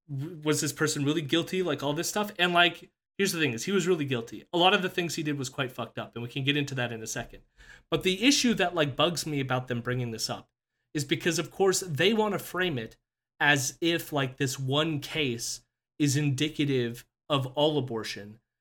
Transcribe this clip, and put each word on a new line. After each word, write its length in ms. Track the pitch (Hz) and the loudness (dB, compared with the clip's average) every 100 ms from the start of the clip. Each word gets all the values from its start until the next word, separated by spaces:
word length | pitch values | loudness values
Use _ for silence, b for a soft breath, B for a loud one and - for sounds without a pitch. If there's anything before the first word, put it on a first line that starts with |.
| - | -12
was 540 | 139 151 170 151 147 | -8 -8 -6 0 0
this 100 | 156 | 0
person 320 | 127 151 151 | -2 -2 0
really 200 | 143 156 | 0 0
guilty?" 400 | 143 165 165 185 | 0 0 0 -2
Like, 180 | 175 139 | -2 -2
all 100 | 139 | -2
this 140 | 147 170 | -2 -2
stuff. 240 | 208 208 - | -2 -4 0
And, 160 | 175 | 2
like, 380 | 175 170 - - _ _ - | 6 6 4 -12 _ _ -2
here's 140 | 196 | 0
the 80 | 165 | 2
thing 140 | 151 | 0
is, 120 | 113 180 | 0 0
he 60 | |
was 160 | 196 170 | 0 2
really 180 | 175 143 | 2 0
guilty. 400 | 123 113 101 - | -2 -4 -12 -4
A 40 | 175 | 4
lot 160 | 180 | 6
of 80 | 202 | 4
the 80 | 180 | 2
things 260 | 185 170 156 | -2 -4 -2
he 80 | |
did 140 | 151 143 | -4 -4
was 120 | 127 | -4
quite 220 | - 127 | -4 -6
fucked 260 | - 113 - | -6 -10 -8
up, 180 | 104 117 | -10 -8
and 80 | |
we 60 | 123 | -8
can 140 | 139 | -4
get 120 | 135 147 | 0 0
into 200 | 139 131 | 0 -2
that 160 | 120 | -4
in 100 | 113 | -4
a 60 | 110 | -8
second. 340 | - 113 - _ B B B B | -8 -10 -14 _ B B B B
But 140 | 165 | 0
the 200 | 190 190 | 0 2
issue 300 | 247 285 247 | 4 4 4
that, 220 | 202 180 175 | 4 2 2
like, 200 | 147 123 | 0 2
bugs 300 | 156 165 - | 0 0 -2
me 140 | 147 | -2
about 280 | 131 127 127 | 0 -2 -2
them 140 | 123 | -4
bringing 300 | 117 127 120 | -2 -2 -2
this 180 | 110 - | -4 -6
up 180 | 104 - _ _ _ _ | -6 -10 _ _ _ _
is 100 | 156 | -4
because, 360 | 131 160 180 160 | -2 0 0 -2
of 120 | 160 | -2
course, 300 | - 190 185 | 0 2 2
they 320 | 185 143 180 | 0 2 2
want 200 | 220 214 | 4 2
to 60 | 190 | -2
frame 380 | - 175 185 131 | -4 -4 -2 -2
it 180 | 110 - _ _ _ - | -6 -14 _ _ _ 0
as 380 | 147 143 127 - | 4 4 2 -2
if, 320 | 170 170 - | 0 0 0
like, 240 | 147 135 127 | -2 -2 -2
this 220 | 135 135 | -4 -2
one 400 | 131 143 160 147 | -2 0 0 -2
case 600 | - 160 143 117 - - _ _ _ - | -4 -2 -2 -2 -6 -8 _ _ _ -2
is 180 | 147 135 | 0 2
indicative 880 | 147 135 151 156 143 135 117 117 - _ - | 2 0 0 0 0 0 0 -4 -14 _ -2
of 200 | 143 127 - | 0 0 2
all 220 | 151 147 | 2 2
abortion, 600 | 123 113 104 - 104 107 _ _ | -2 -4 -6 -10 -12 -18 _ _